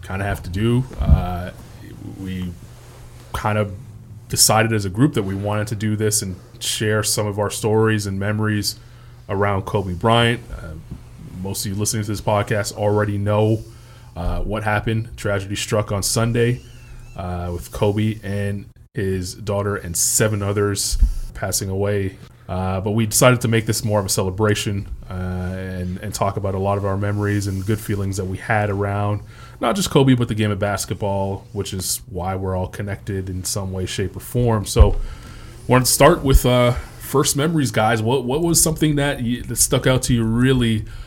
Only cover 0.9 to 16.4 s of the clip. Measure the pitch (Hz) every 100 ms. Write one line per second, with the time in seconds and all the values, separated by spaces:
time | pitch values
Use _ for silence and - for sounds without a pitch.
0.9 | - - - 90 90 92 - - - -
1.9 | - 101 - 95 92 90 87 - - -
2.9 | - - - - - 110 107 104 95 -
3.9 | - - - - - - 110 113 110 98
4.9 | 92 143 135 98 98 101 104 104 104 107
5.9 | 104 107 107 98 92 - - - - 110
6.9 | 107 104 - 104 101 101 - 113 110 110
7.9 | 107 101 98 98 107 107 107 104 - -
8.9 | - - - - 98 101 98 - 107 95
9.9 | 87 113 117 117 117 - - 82 80 -
10.9 | - - - - 87 92 95 107 95 104
11.9 | 113 104 101 - 107 104 110 101 - 104
12.9 | 104 104 101 101 104 107 110 - - -
13.9 | - - - 87 87 87 107 104 107 107
14.9 | 110 110 - 104 101 98 101 - 110 104
15.9 | 101 - - 113 117